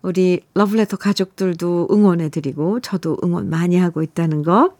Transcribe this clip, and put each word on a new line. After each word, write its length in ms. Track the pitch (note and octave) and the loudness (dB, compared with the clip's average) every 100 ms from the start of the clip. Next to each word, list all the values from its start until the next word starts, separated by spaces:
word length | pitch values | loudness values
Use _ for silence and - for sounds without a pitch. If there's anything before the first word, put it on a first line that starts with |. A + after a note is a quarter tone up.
우리 380 | F#3 F3+ F#3 F3+ _ | -4 0 2 0 _
러브레터 420 | - G3+ A3 G#3 G3 | 0 0 2 0 -2
가족들도 880 | G3+ G3+ F#3 - F#3+ E3+ F3 F3 E3+ | -2 -2 -2 -2 -4 -2 -2 -2 2
응원해드리고 880 | G#3 G#3 E3+ D#3 D#3 C#3+ D3+ D#3+ A3+ | 4 4 4 -2 -4 -6 -4 -2 -2
저도 360 | - F#3 E3 D3 | -4 -6 -4 -2
응원 260 | F3 F3 G#2 | -2 -2 -2
많이 280 | D#3+ F3 F3+ | -2 2 2
하고 260 | F3+ E3 | 2 0
있다는 400 | D#3 - E3 D3+ | -6 -2 -2 0
거 320 | D3+ F#3 F4 - | 2 2 2 -2